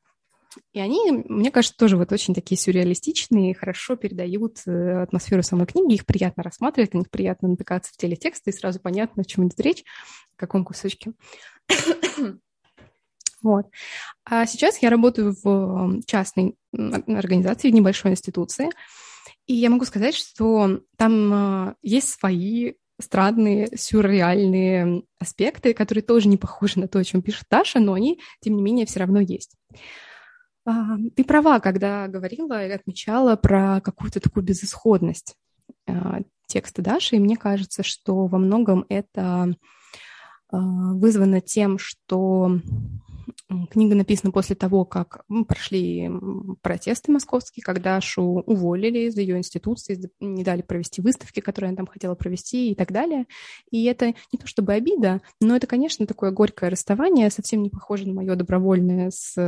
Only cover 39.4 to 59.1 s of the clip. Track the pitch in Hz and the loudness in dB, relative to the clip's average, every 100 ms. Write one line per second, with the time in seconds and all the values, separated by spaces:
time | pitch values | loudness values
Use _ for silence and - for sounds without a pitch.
39.4 | 180 175 _ _ _ - - - - - | -2 -4 _ _ _ -20 -20 -20 -20 -20
40.4 | _ 185 185 185 185 185 214 214 196 185 | _ -4 -2 -2 -2 2 4 6 4 4
41.4 | 185 214 202 196 - - - 185 190 190 | 0 0 0 0 -6 -16 -4 -2 2 2
42.4 | 185 180 - - - - - - - - | 2 0 -2 -6 -6 -12 -14 -16 -16 -18
43.4 | _ 185 175 220 214 208 190 202 196 190 | _ -8 -2 2 4 4 2 0 0 -2
44.4 | 185 190 185 196 180 185 175 - - 214 | -2 -2 0 0 0 -4 -6 -10 -6 -4
45.4 | 226 - - 190 175 170 170 180 190 196 | -2 -4 -4 -4 -2 -4 -6 -6 -8 -10
46.4 | 190 185 180 175 - 240 - 294 - 254 | -10 -8 -6 -6 -4 -4 0 0 0 -4
47.4 | - - - 185 190 190 190 - 180 180 | -4 -12 -8 -4 -2 -2 -2 -2 -2 -2
48.4 | - 208 175 175 220 240 233 208 190 180 | 0 0 0 0 0 0 -2 -2 -2 -2
49.4 | 180 180 208 247 - 185 185 _ 202 190 | -4 -8 -6 -8 -6 -10 -10 _ -8 -4
50.4 | 185 175 - 175 170 - 202 262 - - | -2 -4 -4 -6 -6 -2 -2 -2 -6 -8
51.4 | - 196 190 185 185 - 185 180 180 180 | -8 -6 -6 -6 -10 -8 -8 -6 -6 -6
52.4 | - 247 240 202 180 196 330 294 247 - | -6 -4 -2 -2 -2 -2 -2 -4 -6 -12
53.4 | - - _ 226 233 240 240 233 - 247 | -20 -20 _ -2 0 0 -2 -2 -8 -10
54.4 | - - 196 208 269 381 202 190 - _ | -6 -4 0 0 0 0 0 0 -6 _
55.4 | 220 247 254 247 311 - 208 208 196 190 | 2 2 0 -2 -2 -2 -6 -2 -4 0
56.4 | 208 - 175 185 - 208 330 320 208 208 | 0 0 -4 -4 -2 0 2 4 4 0
57.4 | - 214 202 196 - 202 190 190 190 180 | -4 -4 -4 -6 -8 -6 -6 -6 -4 -4
58.4 | 180 185 190 185 180 180 185 | 0 0 2 4 2 2 -2